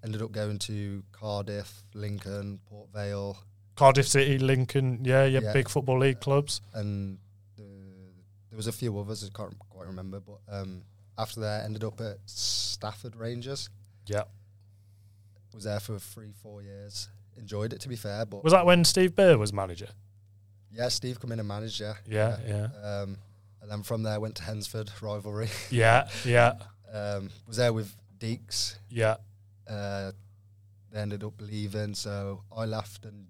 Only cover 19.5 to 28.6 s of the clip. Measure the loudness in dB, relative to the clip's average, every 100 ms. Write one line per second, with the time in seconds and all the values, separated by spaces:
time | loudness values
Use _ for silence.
19.5 | 0 -4 -6 -14 -18 -20 -20 -20 -20 -20
20.5 | -20 -20 -4 -2 -2 -4 -6 -6 -6 -4
21.5 | -6 -6 -6 -8 -10 -2 2 2 2 -2
22.5 | -2 -2 -6 -6 -6 -6 -8 -14 -20 -20
23.5 | -20 -10 -8 -4 -2 -2 -2 -4 -8 -8
24.5 | -8 -6 -8 -10 -10 -8 -6 -6 -4 -4
25.5 | -6 -2 4 8 8 4 -4 2 6 6
26.5 | 4 -12 -20 -14 -8 -4 -4 -6 -12 -10
27.5 | 0 2 2 -4 -12 -20 -10 -6 -6 -6
28.5 | -6